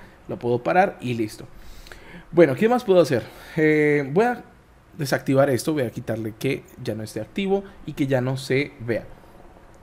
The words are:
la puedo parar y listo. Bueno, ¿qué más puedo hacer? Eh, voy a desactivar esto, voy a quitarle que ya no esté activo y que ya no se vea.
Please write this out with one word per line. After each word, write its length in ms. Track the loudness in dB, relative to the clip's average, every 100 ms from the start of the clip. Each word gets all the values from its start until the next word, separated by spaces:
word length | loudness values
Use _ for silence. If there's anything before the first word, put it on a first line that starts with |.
| -16 -20 -12
la 120 | -6
puedo 240 | -2 0
parar 340 | 2 2 2 0
y 120 | -6
listo. 320 | -4 -4 -8 -18 -18 -20 -18 -20 -20 -20 -20 -2
Bueno, 240 | 6 6 6
¿qué 120 | 2
más 160 | 2
puedo 160 | 4 6
hacer? 220 | 6 2 -4 -18 -8 0
Eh, 540 | 2 4 4 2 0
voy 140 | 2 2
a 180 | 0 -10 -20 _ -20 -18 -8
desactivar 540 | -4 -4 0 2 4
esto, 220 | 2 0
voy 100 | -2
a 80 | -2
quitarle 420 | -6 -6 -6 -6 -6
que 240 | -4 -4 -10 -12
ya 120 | -8 -8
no 80 |
esté 180 | -8 -10
activo 420 | -8 -4 -2 -2 -4 -16 -12
y 80 |
que 140 | -4 0
ya 140 | 0
no 160 | 0 -4
se 340 | -2 -2 -2 -8
vea. 260 | -6 -6 -6 -20 -20 -20 -20 -20 -20 -20